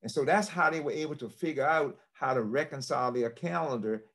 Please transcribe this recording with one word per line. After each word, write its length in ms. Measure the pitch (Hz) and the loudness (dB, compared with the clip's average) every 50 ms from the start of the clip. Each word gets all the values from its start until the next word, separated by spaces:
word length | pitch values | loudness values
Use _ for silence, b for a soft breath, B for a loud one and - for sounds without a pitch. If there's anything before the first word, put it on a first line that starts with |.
And 80 | - 113 | -8 -4
so 140 | - 147 131 | 0 0 4
that's 240 | 147 185 214 202 - | 4 4 4 2 0
how 220 | 165 175 160 156 | 0 2 2 2
they 100 | 160 160 | 2 0
were 120 | 147 139 | -2 -2
able 240 | 110 156 156 151 147 | -2 -2 -4 -4 -6
to 120 | 135 123 104 | -8 -10 -12
figure 380 | - - 175 160 143 135 131 | -8 -4 -4 -2 0 0 2
out 300 | 156 160 160 147 127 - b b b | 2 4 2 2 0 -4 b b b
how 220 | b - 135 131 131 | b -4 0 0 2
to 80 | 123 | 2
reconcile 680 | 107 104 120 143 156 - 147 135 127 - 139 127 127 123 | 2 2 0 0 0 -2 -4 -8 -4 -2 0 0 0 0
their 180 | 120 123 117 117 | 2 0 0 0
calendar 720 | 120 - 170 170 175 170 160 143 127 113 101 110 110 110 - - | -2 -4 -4 -2 -2 -2 -2 -2 -2 -2 -2 -2 -2 -4 -6 -14